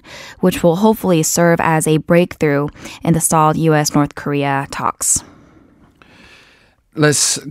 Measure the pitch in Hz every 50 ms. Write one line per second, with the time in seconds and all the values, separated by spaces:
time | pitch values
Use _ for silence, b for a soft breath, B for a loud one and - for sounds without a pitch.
0 | B B B B B B B B - 180 180 - - 175 160 190 214 220 220 -
1 | - 185 175 160 156 - - 170 170 170 170 160 - 165 160 156 147 156 156 156
2 | - - 175 170 180 - - - 160 147 143 143 147 147 B B B B B B
3 | - 170 165 160 - - 170 156 156 156 156 143 160 160 156 147 151 - - 147
4 | 147 147 - - - 147 143 143 139 139 139 135 143 - - - 123 - - _
5 | - - - - b b b b b b b b b b b b b b b b
6 | b b b b b b b b b b b b b b b b _ _ _ 151
7 | 151 151 135 - - - - - - 98